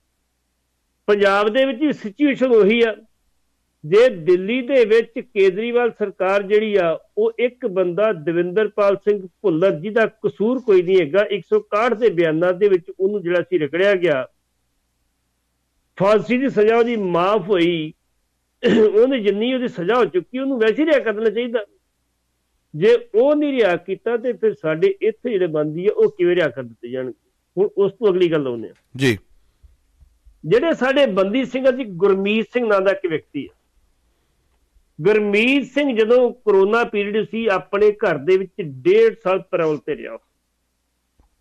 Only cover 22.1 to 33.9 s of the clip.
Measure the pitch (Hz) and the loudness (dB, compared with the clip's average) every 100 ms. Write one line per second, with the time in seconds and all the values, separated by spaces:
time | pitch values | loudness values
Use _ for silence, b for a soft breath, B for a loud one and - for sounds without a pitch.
22.1 | _ _ _ _ _ _ 151 214 233 - | _ _ _ _ _ _ 0 2 2 0
23.1 | 208 277 302 294 262 190 170 - 190 226 | 0 2 2 0 0 0 0 -6 -8 -6
24.1 | 233 247 202 214 175 156 160 196 196 220 | -4 -4 -2 -4 -2 -4 0 -2 0 -4
25.1 | 214 247 196 180 151 151 156 202 - 220 | -4 -4 -2 -2 -2 -4 -4 -2 0 0
26.1 | - 175 180 151 135 120 117 120 127 127 | 0 0 2 -2 -4 -14 -14 -12 -10 -10
27.1 | - _ _ _ 180 202 190 196 - 214 | -12 _ _ _ -4 -2 0 -2 0 0
28.1 | 185 175 160 131 117 98 - _ 127 131 | 2 0 0 -4 -6 -10 -16 _ -4 -2
29.1 | 101 _ _ _ _ - _ _ _ _ | -2 _ _ _ _ -20 _ _ _ _
30.1 | _ _ _ - 226 330 285 262 277 262 | _ _ _ 0 0 2 0 0 2 2
31.1 | 190 190 262 247 262 262 247 220 165 202 | 2 0 0 -4 0 0 0 -4 0 0
32.1 | 196 196 220 202 247 226 196 196 190 180 | 2 0 -2 -2 -2 0 2 2 0 -2
33.1 | 151 - 143 120 _ _ _ _ | -6 -6 -12 -12 _ _ _ _